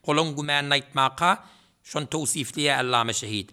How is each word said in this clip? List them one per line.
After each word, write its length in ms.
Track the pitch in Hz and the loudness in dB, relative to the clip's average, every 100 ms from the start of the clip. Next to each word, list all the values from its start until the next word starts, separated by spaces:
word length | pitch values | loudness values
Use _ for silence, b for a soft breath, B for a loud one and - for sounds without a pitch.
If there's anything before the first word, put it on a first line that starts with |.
Olon 320 | - 147 165 143 | 2 0 0 -2
gümälerini 380 | 147 143 143 | 0 0 2
aýtmaka 640 | 143 143 139 135 131 175 196 b b b b | 0 0 0 0 2 2 2 b b b b
şon 220 | - 156 143 | -8 -6 -4
tawsifleýär 720 | 160 143 156 127 - 147 135 | -4 -2 -4 -4 -2 0 2
Allama 340 | 127 120 117 | 2 0 0
Şeýit. 380 | 110 107 107 95 | -2 -4 -6 -4